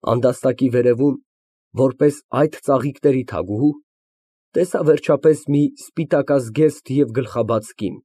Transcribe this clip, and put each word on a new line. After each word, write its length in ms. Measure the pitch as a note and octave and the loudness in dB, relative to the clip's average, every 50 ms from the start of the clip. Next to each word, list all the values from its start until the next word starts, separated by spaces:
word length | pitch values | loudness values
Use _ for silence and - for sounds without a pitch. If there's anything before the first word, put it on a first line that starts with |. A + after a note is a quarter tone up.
| - | -2
Անդաստակի 640 | - A#2 B2 A#2 B2+ B2 - - C#3 A#2+ - C3 C3 | -2 -2 0 0 0 -2 0 -2 -4 -2 0 -2 0
վերևում, 460 | A#2+ B2+ A#2+ B2 A#2+ A#2 C3+ C#3+ C3 - _ _ _ _ _ _ _ _ _ _ _ | 0 2 2 2 2 2 0 0 -2 -2 _ _ _ _ _ _ _ _ _ _ _
որպես 440 | - C3 C3+ - _ D3+ D3 C#3+ - _ _ | 0 0 0 0 _ 0 0 0 -2 _ _
այդ 280 | - B2+ D3 D#3 - - | -2 0 0 0 -2 -6
ծաղիկների 640 | - - C#3 C3 - D3 C3+ - - D3+ C3+ C3 B2 | -4 -2 -2 0 0 -4 -8 -2 0 0 0 0 -2
թագուհու, 460 | - - E2 F2 F#2 G#2 G#2+ C3+ D3 D3 - _ _ _ _ _ _ _ _ _ _ _ _ _ _ _ | -6 -6 -8 -6 -6 -4 0 0 0 0 -2 _ _ _ _ _ _ _ _ _ _ _ _ _ _ _
տեսա 260 | D#3 F3+ F3+ - D#3 | 0 0 0 0 -2
վերջապես 640 | - D3+ D#3 D3 - - D3+ C#3 - D#3 D#3 D3 - | 2 4 2 2 4 0 0 2 4 2 2 2 0
մի 180 | - C#3+ C#3+ D3 C#3 - | -2 0 2 2 0 -2
սպիտակազգեստ 1160 | - - - _ - E3 D3 - D3 C#3 C#3+ D3 C#3 B2 A2+ G#2+ C#3 D#3 D#3 C#3+ - _ - C3 | -8 -20 -12 _ -8 -4 0 0 -2 0 2 0 0 0 -2 0 2 2 2 0 -2 _ -4 0
և 220 | C#3+ C#3+ A#2 A2 | 0 0 0 0
գլխաբաց 560 | B2 B2+ - - A#2+ A2+ G#2+ A#2 A2 G#2+ - - | -6 -6 -4 -4 -4 -2 0 -2 -4 -4 -6 -12
կին։ 240 | - G#2+ F2+ C#2+ C2+ _ | -8 -8 -8 -8 -10 _